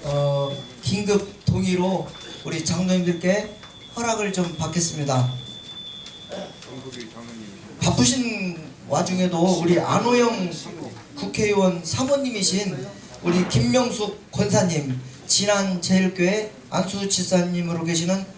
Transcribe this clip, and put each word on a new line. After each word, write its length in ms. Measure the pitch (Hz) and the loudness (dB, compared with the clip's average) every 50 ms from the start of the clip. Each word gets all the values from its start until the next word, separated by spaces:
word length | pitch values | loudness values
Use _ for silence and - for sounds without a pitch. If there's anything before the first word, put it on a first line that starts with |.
| 143 | -4
어, 480 | 143 143 143 143 143 143 139 139 139 139 127 - - - - | 0 0 2 2 2 2 2 0 -2 -4 -8 -10 -14 -16 -8
긴급 640 | - - 190 202 202 190 202 196 - - - - - | -4 -2 -2 0 2 4 2 2 2 0 -12 -4 0
동의로 640 | - 180 185 190 185 180 175 180 190 190 175 - - - - - - - - - | 0 2 2 2 2 2 2 2 2 0 0 -2 -6 -10 -14 -14 -14 -14 -12 -10
우리 200 | 147 165 160 160 | -6 -6 -4 -2
장로님들께 880 | 170 170 170 185 185 185 185 175 170 170 165 - 180 190 208 277 - - - - - - - - - - | -2 0 0 2 2 2 2 2 2 0 0 2 2 2 2 0 -4 -10 -14 -18 -20 -20 -20 -20 -14 -8
허락을 380 | - 233 233 226 214 208 202 180 | -4 0 0 0 0 0 -2 0
좀 220 | 180 180 165 165 151 | 0 -2 -2 -2 -4
받겠습니다. 760 | 160 151 - 175 165 - - 151 143 135 131 127 127 123 - - - - - - - - - - - - - - - - - - - - - - - - - - - - 123 131 123 131 127 123 117 107 107 113 117 117 117 113 110 104 101 - - - - - | -4 -2 0 0 0 0 0 -2 -2 2 2 2 2 2 0 -4 -10 -12 -14 -16 -16 -16 -16 -14 -14 -14 -16 -16 -16 -16 -18 -18 -14 -12 -10 -10 -10 -10 -12 -16 -16 -14 -14 -14 -14 -12 -12 -12 -14 -14 -14 -16 -16 -14 -14 -14 -14 -14 -16 -16 -16 -18 -8 -2
바쁘신 760 | - 170 170 - - - 247 269 247 233 220 208 190 185 170 170 156 - - - - - | 0 0 4 4 4 4 4 2 0 -2 -2 -4 -4 -4 -6 -8 -12 -14 -16 -18 -8 -2
와중에도 680 | 139 151 180 180 185 180 185 175 165 165 170 190 180 156 | 0 0 0 0 0 0 0 2 2 2 4 4 4 2
우리 180 | 170 170 175 165 | 4 4 4 4
안호영 720 | 147 - - 196 220 233 247 240 240 233 226 190 185 175 165 - - - 175 165 - - - - - - - - | 4 2 0 2 4 4 4 6 6 4 4 0 -2 -4 -4 -6 -10 -12 -12 -12 -12 -12 -14 -16 -18 -18 -12 -8
국회의원 680 | 190 196 202 - 214 208 208 196 190 185 180 170 170 | -8 -6 -2 0 2 4 4 4 4 4 2 2 -2
사모님이신 1040 | - - - 254 262 285 277 262 254 226 208 190 - 185 190 208 190 147 131 127 139 - - - - - - | -4 -2 -2 2 2 2 2 2 0 -2 0 0 2 2 2 0 0 -4 -4 -8 -10 -12 -14 -16 -16 -16 -6
우리 260 | - 175 170 180 180 - | 0 2 4 4 4 4
김명숙 840 | - - 233 240 240 254 254 - - - 208 202 - - - - | 4 4 4 6 4 4 4 2 0 -2 -4 -4 -6 -10 -14 -12
권사님, 680 | - - 202 196 190 214 190 180 165 151 139 135 127 127 - - - - - - | -2 0 0 4 4 4 4 4 2 0 -2 -2 -4 -6 -6 -12 -16 -18 -2 0
진안제일교회 1200 | - - 196 202 208 202 196 190 185 175 170 - 185 190 190 185 180 - 180 175 196 214 214 - - - - - | 2 2 4 4 4 4 2 0 0 -2 2 4 4 4 4 4 2 2 2 2 2 2 -2 -4 -10 -16 -16 -6
안수집사님으로 1160 | - 160 185 190 - 196 196 196 - - 180 - 185 180 175 175 180 175 175 170 170 170 165 | -2 -2 -2 0 -2 -2 -2 0 0 0 0 2 2 2 2 2 0 -2 -2 -2 -2 -2 -2
계시는 400 | 165 170 165 165 175 190 196 196 - - | 0 0 0 2 2 0 0 -2 -6 -12